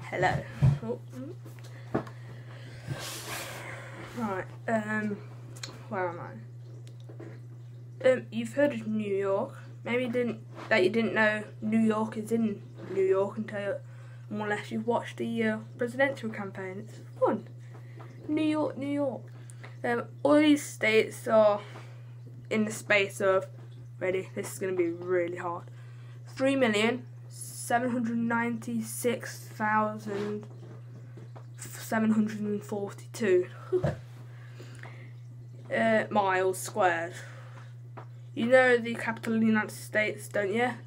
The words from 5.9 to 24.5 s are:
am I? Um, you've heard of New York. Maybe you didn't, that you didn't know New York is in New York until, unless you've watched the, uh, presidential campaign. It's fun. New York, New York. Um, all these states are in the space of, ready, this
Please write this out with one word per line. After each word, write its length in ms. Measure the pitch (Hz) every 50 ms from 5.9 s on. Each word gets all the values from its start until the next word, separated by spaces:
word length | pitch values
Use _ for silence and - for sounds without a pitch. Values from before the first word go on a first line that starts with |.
| 214 190 185 175
am 120 | 170 170
I? 1900 | 127 90 - - - - - - - - - - - - - - - - - - - - - - - - - - - - - - - - - - - 254
Um, 160 | 262 247 - -
you've 240 | 214 226 240 226 -
heard 180 | 277 294 285
of 140 | 240 220 214
New 280 | 220 214 214 214 202 196
York. 400 | 196 196 196 196 202 254 277 - - - - - - -
Maybe 200 | - 233 247 254
you 60 | 247
didn't, 300 | 240 247 247 233 220 - - - - - - -
that 140 | 214 220
you 80 | - -
didn't 240 | 214 226 226 202 -
know 300 | 214 220 214 214 214 214 - - -
New 200 | - 214 220 226
York 360 | 226 220 214 220 220 220 -
is 160 | 226 214 -
in 300 | 226 233 226 208 202 - - - - - - -
New 120 | 185 190 190
York 320 | 185 190 190 196 202 -
until, 440 | 226 214 - 208 202 202 202 190 - - - - - - - - - - -
unless 400 | 208 208 208 208 208 202 - -
you've 160 | 226 226 214
watched 320 | 233 233 - - - - -
the, 240 | 233 233 233 226
uh, 160 | 220 220 214 220 220 - -
presidential 540 | - 247 240 240 254 277 277 269 - - 220
campaign. 540 | 220 - 202 196 185 196 190 185 185 202 220
It's 140 | - - - - - - -
fun. 280 | 523 427 254 196 - - - - - - - - - - - - - - - - - -
New 140 | 302 311
York, 340 | 311 311 302 311 302 - -
New 120 | - 269 285
York. 340 | 285 285 285 269 226 - - - - - - - - - - - - - -
Um, 200 | 247 240 240 - - - -
all 120 | - 277 294
these 280 | 294 302 302 294 294
states 640 | - - - - - 214 220 220 - - - - -
are 340 | 240 226 220 214 208 202 208 - - - - - - - - - - - - - - - - - -
in 140 | - 220 214
the 40 | 214
space 500 | - - - - 208 202 196 196 - -
of, 260 | 208 190 190 190 190 - - - - - - - - - - -
ready, 300 | 180 185 185 190 185 - -
this 180 | 208 196 -